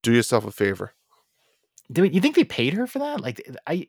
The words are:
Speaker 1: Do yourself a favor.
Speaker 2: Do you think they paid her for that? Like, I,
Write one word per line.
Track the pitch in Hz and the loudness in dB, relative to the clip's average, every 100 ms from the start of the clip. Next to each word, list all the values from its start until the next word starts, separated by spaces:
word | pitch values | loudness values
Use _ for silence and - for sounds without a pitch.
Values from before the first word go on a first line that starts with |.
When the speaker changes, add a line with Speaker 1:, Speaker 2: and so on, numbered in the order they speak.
Speaker 1:
Do | 117 | 4
yourself | 117 110 117 104 | 2 4 0 -2
a | |
favor. | - 101 95 98 _ _ _ _ _ _ _ _ _ _ | -2 -2 -2 -10 _ _ _ _ _ _ _ _ _ _
Speaker 2:
Do | 143 | 2
you | 190 185 | 4 4
think | 277 302 | 2 2
they | |
paid | - - 120 | 0 0 0
her | 190 247 | 0 -4
for | 269 | -4
that? | 294 294 | -6 -6
Like, | 127 110 - 127 - | -8 -10 -14 -16 -6
I, | 175 | -6